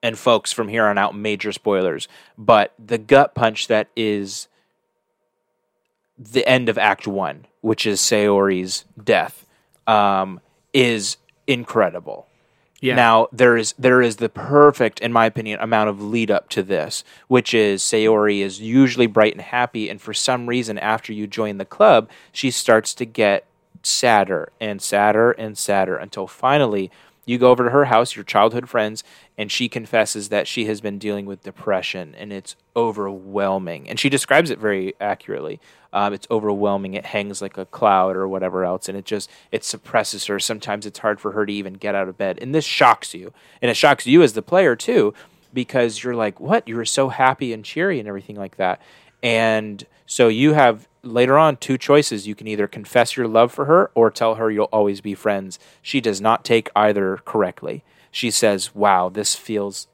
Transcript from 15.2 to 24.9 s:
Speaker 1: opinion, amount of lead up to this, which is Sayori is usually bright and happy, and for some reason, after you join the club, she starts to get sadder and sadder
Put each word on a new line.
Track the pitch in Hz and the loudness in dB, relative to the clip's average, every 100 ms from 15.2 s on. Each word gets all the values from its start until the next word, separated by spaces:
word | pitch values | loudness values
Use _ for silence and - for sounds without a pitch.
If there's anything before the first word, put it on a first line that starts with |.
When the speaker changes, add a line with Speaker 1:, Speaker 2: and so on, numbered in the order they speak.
| 113 | 2
Speaker 1:
opinion, | 107 110 104 | 0 -8 -6
amount | 113 113 107 | -2 0 0
of | 101 | -2
lead | 104 117 107 | -4 -4 0
up | 101 - | -2 -2
to | - | -6
this, | 95 92 76 - - - _ | -2 -2 -4 -10 -14 -20 _
which | 127 123 | 0 2
is | 117 104 98 | 2 2 0
Sayori | - 113 110 110 104 101 | 0 0 2 4 2 0
is | 98 95 | -2 -6
usually | 110 123 135 120 120 | 0 4 4 4 2
bright | 107 107 | 4 2
and | - | 2
happy, | - 123 123 117 107 | -6 -4 -4 -4 -8
and | 104 | -10
for | - | -10
some | 104 - 127 120 | -6 -2 -4 -2
reason, | 123 113 104 | -4 -4 -6
after | 101 113 - | -4 -4 -6
you | 107 104 | -10 -10
join | 107 107 101 | -6 -6 -6
the | |
club, | 98 - 214 127 - - _ | -12 2 6 6 2 -16 _
she | - 135 | -6 -4
starts | 117 - 113 110 | -4 2 2 2
to | - | -8
get | 120 113 104 98 _ _ _ - | -10 0 2 2 _ _ _ -12
sadder | - - 123 110 95 90 80 _ | -6 0 4 4 2 -2 -6 _
and | 110 98 | -10 -8
sadder | - | -2